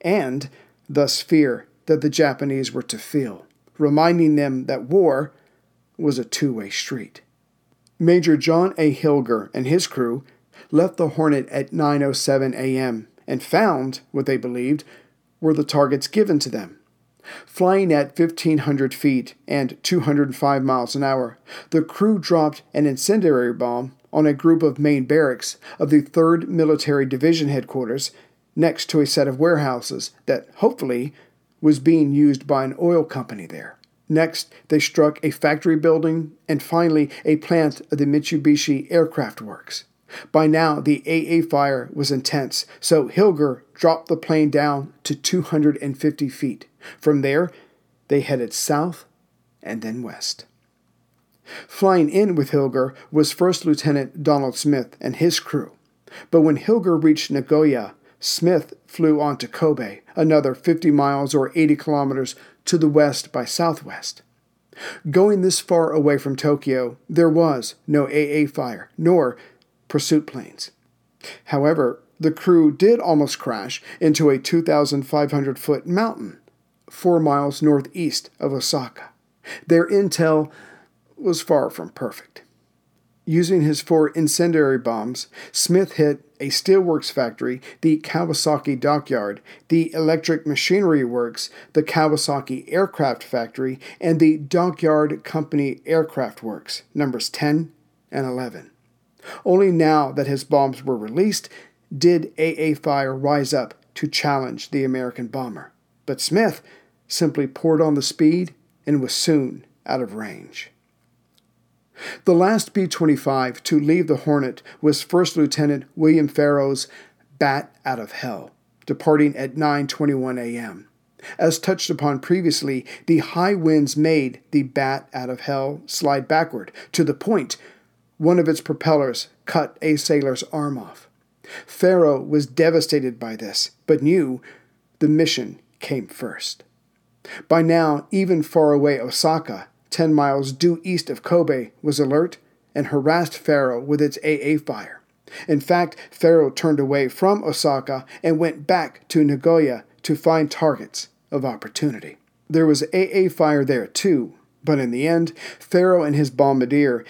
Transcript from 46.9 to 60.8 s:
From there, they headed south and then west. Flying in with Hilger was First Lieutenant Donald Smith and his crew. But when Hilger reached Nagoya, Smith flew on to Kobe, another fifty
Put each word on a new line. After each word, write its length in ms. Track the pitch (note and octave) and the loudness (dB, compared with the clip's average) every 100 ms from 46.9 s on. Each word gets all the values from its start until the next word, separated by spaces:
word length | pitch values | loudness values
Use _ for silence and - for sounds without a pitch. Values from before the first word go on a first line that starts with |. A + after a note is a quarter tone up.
| - | -4
From 220 | D#3 D3 | 0 2
there, 300 | C#3 C#3+ F3 - _ _ _ _ - | 2 0 0 -4 _ _ _ _ -2
they 140 | C#3+ | 0
headed 320 | C3 C3+ A#2 | 0 -2 -4
south 500 | - - D3 E3+ E3+ - _ _ _ _ _ | -6 -2 -2 -2 -6 -16 _ _ _ _ _
and 200 | - A2+ | -12 -10
then 200 | A2 A#2 | -8 -10
west. 440 | A2+ - - - - _ _ _ _ _ _ _ _ _ - - - | -10 -10 -10 -12 -16 _ _ _ _ _ _ _ _ _ -20 -20 -18
Flying 420 | - G3 F#3 D3+ | 0 2 4 2
in 260 | F#3 G#3 | 2 2
with 180 | E3+ C#3 | 0 0
Hilger 420 | D3 C3+ C3 C3 - - | 0 0 -2 -4 -6 -4
was 220 | D3+ D3+ | 0 0
First 340 | - F3+ F3 E3+ | 2 0 0 0
Lieutenant 560 | D3+ D#3 C#3+ C3+ - | 0 0 -2 -4 -4
Donald 340 | D3 C#3+ C3+ B2 | 0 0 0 -2
Smith 400 | D3 C#3+ A#2+ - | 0 0 -2 -8
and 160 | - - | -8 0
his 240 | E3+ E3 | 0 0
crew. 320 | - D3 - - _ _ _ - - | -4 -6 -8 -14 _ _ _ -20 0
But 100 | E3 | 4
when 160 | D#3 C#3+ | 4 2
Hilger 460 | - A#3 F3+ E3 | 2 0 2 2
reached 280 | D#3 D3+ - | 4 2 0
Nagoya, 640 | C#3+ A#2+ D3+ D#3 B2+ G2 - _ _ | -4 0 2 4 0 -4 -14 _ _
Smith 520 | - - E3 F3+ - - _ | -6 -2 0 0 -2 -14 _
flew 340 | - D#3+ D3+ | -2 2 2
on 160 | D3 C#3 | 0 -4
to 100 | A#2+ | -8
Kobe, 520 | - D#3+ D3 A2 G2 - - | -2 0 0 -6 -14 -10 0
another 380 | D#3+ D3+ C3+ | 2 4 2
fifty 360 | B2+ - E3 | 0 0 0